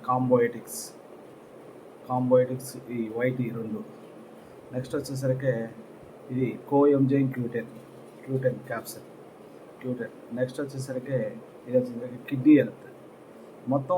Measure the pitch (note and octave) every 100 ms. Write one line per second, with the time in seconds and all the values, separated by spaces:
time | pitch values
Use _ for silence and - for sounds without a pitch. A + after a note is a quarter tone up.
0 | B2+ B2+ B2+ B2 A#2 A#2 - - - -
1 | - - - - - - - - - -
2 | - B2+ B2+ B2+ B2+ C3 - - - A#2+
3 | A2 A2+ B2+ B2+ A2+ A2+ A2 G#2 - -
4 | - - - - - - - B2+ B2+ D3+
5 | C3+ C3 C3+ B2+ C3 A2+ A2+ - - -
6 | - - - B2+ A#2+ G#2+ - C#3+ C#3+ C#3
7 | C3 C#3 C3+ B2+ A#2 A#2 - - - -
8 | - - C3+ C3 B2+ G#2 - A2+ - A2
9 | - - - - - - - - B2+ B2
10 | A2+ - - A#2 B2+ - C#3 C3+ C3 B2+
11 | B2+ B2+ G#2+ G#2+ - - A#2+ B2+ A#2+ A#2
12 | B2 B2+ - C#3 D3+ D3 - - - -
13 | - - - - - - B2 C3+ C3+